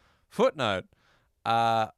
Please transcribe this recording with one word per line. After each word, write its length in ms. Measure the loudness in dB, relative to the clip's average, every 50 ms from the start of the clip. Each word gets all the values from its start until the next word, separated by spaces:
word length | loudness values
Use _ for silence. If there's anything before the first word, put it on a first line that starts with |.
| _ _ _ _ _ _
Footnote. 560 | -4 -2 0 0 0 -2 -2 -2 -2 -2 -6 -10 _ _ _ _ _ _ _ _ _ _ -4
Uh, 440 | -2 0 2 2 2 2 0 0 -2 -6